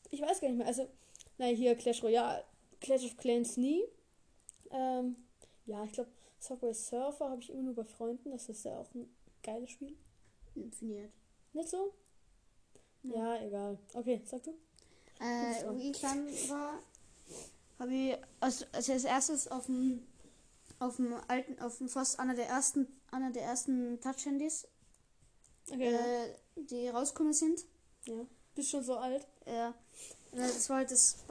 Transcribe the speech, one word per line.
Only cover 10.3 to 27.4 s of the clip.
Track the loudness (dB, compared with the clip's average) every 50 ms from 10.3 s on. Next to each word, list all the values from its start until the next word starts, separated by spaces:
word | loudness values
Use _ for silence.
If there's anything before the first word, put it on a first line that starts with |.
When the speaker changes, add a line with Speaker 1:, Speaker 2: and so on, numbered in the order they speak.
| -20 _ -20 -14 -12
Speaker 2:
Definiert. | -10 -10 -10 -10 -8 -8 -6 -6 -8 -10 -12 -16 -20 _ _ _ _ _ _ -6
Speaker 1:
Nicht | -6 -4 -4
so? | -2 -2 -2 -4 -4 -8 _ _ -20 -20 -20 -20 -20 -20 _ _ _ -20 -20 _ -20 -20 -20 _ _ _ -8
Speaker 2:
Ja. | -6 -4 -2 0 0 -2
Speaker 1:
Ja, | -2 -4
egal. | -4 -4 -4 -4 -4 -6 -8 -10 -10 -8
Okay, | -4 0 0 0 0 -2
sag | -6 -10 -10 -8
du. | -10 -12 -12 -16 _ _ -20 -20 -20 -20 -20 -20 -20 -12 -6
Speaker 2:
Äh, | -4
Speaker 1:
Du | -2 -2 0 0 0 -2
bist | -2 -4
dran. | -4 -4
Speaker 2:
wo | -4 -4
ich | -4 -4
klein | -2 -2 -2 -2 -2 -2 -4 -4 -4 -4 -4
war, | -4 -4 -4 -6 -8 -10 -12 -16 -20 -20 -20 -20 -20 -20 -20 -16 -16 -16 -16 -16 -20 -20 -20 -18 -10 -6
hab | -2 0
ich | 2 2 2 2 2 0 -4 -10 -4 0
als, | 2 2 2 0 -4 -6 -4
als | 0 2 2 2 4 4
erstes | 4 4 4 4 2 2 0 -2 -2
auf | -4 -4 -2
dem, | 0 2 2 4 4 2 0 -4 -12 -18 -20 -20 -20 -20 -20 -20 -20 -20 -20 -20 -18 -6 -4
auf | -2 -2 0
dem | 2 2 2 0 -2 -2 0
alten, | 0 0 0 -2 -6 -6
auf | -6 -6 -4
dem | -4 -6 -4
fast | -2 0 0 0 0 2
einer | 2 2 2
der | 2 0 2
ersten, | 2 2 2 4 4 2 2 2 -2 -10 -12 -6
einer | -4 -2 -2 -2
der | -2 -2 -2
ersten | -2 -2 0 0 2 2 2 2 0 -2 -2
Touch-Handys, | -4 -4 -4 -4 -2 -2 0 0 0 -2 -2 -4 -8 -10 _ _ -20 -20 -20 -20 _ _ _ _ -20 -20 _ _ -20 -20 -20 -20 -12 -6
Speaker 1:
Okay, | -2 2 4 4 4
ja. | 4
Speaker 2:
äh, | 4 4 2 2 0 -2 -6 -10 -16 _ _
die | -10 -8 -4 -4 -2 -2 0
rausgekommen | 0 0 0 0 2 4 4 4 6
sind. | 6